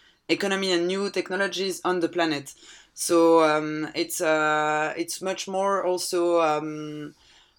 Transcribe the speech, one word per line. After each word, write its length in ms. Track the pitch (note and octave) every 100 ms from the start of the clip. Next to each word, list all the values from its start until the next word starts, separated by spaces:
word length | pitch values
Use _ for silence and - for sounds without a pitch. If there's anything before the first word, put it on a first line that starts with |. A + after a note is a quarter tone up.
| _ _ -
economy 440 | D#3+ G3 F#3+ F#3+
and 160 | F3 F3
new 200 | F#3+ G3+
technologies 720 | F#3 E3+ F#3 G3 F3 G3 E3+
on 160 | F3+ F3+
the 80 | E3
planet. 440 | F3 E3 D3 C#3 - - - _
So, 500 | - - E3+ E3 E3
um, 440 | D#3 D3+ D3+ D3+ D#3
it's, 260 | - E3 -
uh, 720 | E3 D#3 D3+ D3+ D3+ D3+ D#3 -
it's 260 | E3+ -
much 240 | F#3+ F#3 -
more 380 | F#3+ G3 G3
also, 560 | F3+ F3+ - F3+ F3 E3+
um, 760 | D#3+ D3+ D#3 D3+ D3+ D3+ D3 - _ - _